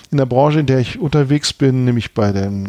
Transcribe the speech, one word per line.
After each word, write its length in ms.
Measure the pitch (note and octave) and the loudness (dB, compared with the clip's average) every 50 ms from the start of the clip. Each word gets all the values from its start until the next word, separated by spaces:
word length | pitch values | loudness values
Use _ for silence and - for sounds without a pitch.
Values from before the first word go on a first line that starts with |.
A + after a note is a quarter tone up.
| - _ | -10 _
In 80 | D#3 C#3 | 0 0
der 80 | C3+ | 0
Branche, 340 | B2 B2 B2+ C#3+ D3+ D3+ D#3 | 2 2 2 2 2 2 2
in 60 | D3 | 2
der 120 | C3 C3 C3 | 2 2 0
ich 220 | A#2 - - C4+ | 0 -2 -4 -6
unterwegs 520 | F#3+ C#3 D#3 D3+ C#3 C3 D3 D3 - - | -4 0 0 0 2 2 0 0 -2 -4
bin, 320 | - - C#3 C3+ B2+ B2+ B2+ | -4 0 0 0 2 2 0
nämlich 300 | B2 A#2+ A#2 - - - | 0 0 0 -4 -4 -4
bei 160 | A2 G#2 G2+ | -2 -2 0
dem, 360 | G2 G2 G2 G2+ G2+ G2 G2 | 0 -2 -4 -4 -4 -6 -8